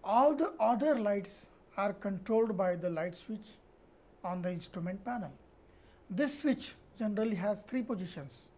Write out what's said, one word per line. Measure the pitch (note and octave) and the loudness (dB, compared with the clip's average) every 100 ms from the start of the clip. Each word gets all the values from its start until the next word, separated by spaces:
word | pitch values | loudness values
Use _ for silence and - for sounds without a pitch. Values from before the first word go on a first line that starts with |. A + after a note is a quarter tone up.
| - | 4
All | A3 C#4+ | 6 8
the | D4 D#4+ - | 6 0 4
other | A3 A#3+ D4 C#4 | 4 4 4 4
lights | G#3 G3+ F#3+ - - - - - | 4 0 -2 -12 -16 -20 -14 -2
are | G3+ | -2
controlled | G3 G3+ F#3+ F#3 A3 A3+ F#3+ | -2 -4 -4 0 2 2 2
by | F#3 F3 | 0 0
the | F3 | -2
light | D#3+ F3 | -2 -4
switch | E3+ - A3 - - - - - _ - - | -6 -10 -10 -12 -20 -20 -20 -20 _ -20 -10
on | F#3 F3+ | -6 -4
the | F3+ | -4
instrument | F3 - F#3 E3+ F#3+ | -4 -8 -6 -6 -6
panel. | - B3 E3 - - - - - - - - | -6 -6 -8 -12 -20 -20 -20 -20 -20 -20 -8
This | F#3+ C#4 C#4+ | -2 0 0
switch | D4+ B3 - - - - | 0 0 -2 -14 -20 -4
generally | G#3+ G#3 A3 G#3 | -2 0 0 0
has | G3+ G3+ | -2 -4
three | - B3+ | -4 -6
positions. | A#3+ G#3+ F3+ - C#3 - - | -4 -4 -6 -8 -12 -14 -20